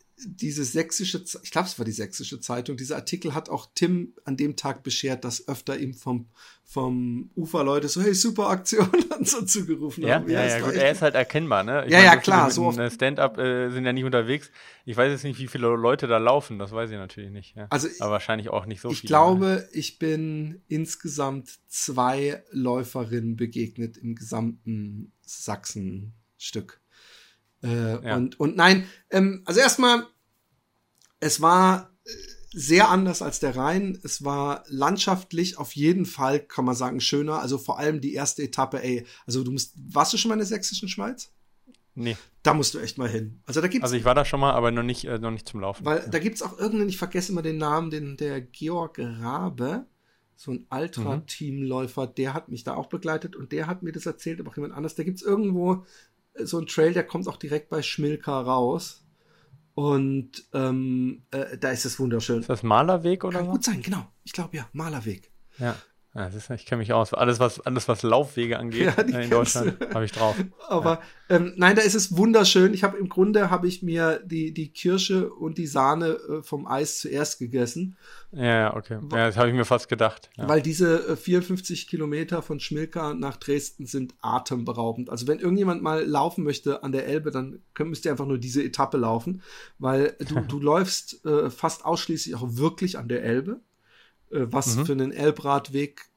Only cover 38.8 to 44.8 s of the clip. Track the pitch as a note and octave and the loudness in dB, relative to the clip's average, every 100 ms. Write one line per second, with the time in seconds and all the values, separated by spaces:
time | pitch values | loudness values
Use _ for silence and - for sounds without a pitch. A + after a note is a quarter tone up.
38.8 | B2+ B2 A#2+ - - B2 B2 C3+ - - | -2 -2 -4 -16 -6 -4 -2 -4 -6 -10
39.8 | C3+ D3 D#3+ A#3 A#3 A3 G3+ G#3+ F#3+ - | -2 2 4 2 0 0 -2 -2 -4 -6
40.8 | F#3+ G3 G3+ B3+ - _ _ _ _ _ | -6 -6 -6 -8 -14 _ _ _ _ _
41.8 | _ - A#2 A2 - _ D3+ D3 C#3 D#3 | _ -6 -4 -6 -10 _ 2 4 2 -2
42.8 | - - B2 A2 A2 A2+ - C3+ F3+ B3 | -8 -6 -4 -4 -6 -12 -6 -2 0 0
43.8 | B2+ B2 A2+ C3 C#3+ C#3 C#3 B2 A#2 A#2 | 0 2 4 4 4 2 2 4 2 0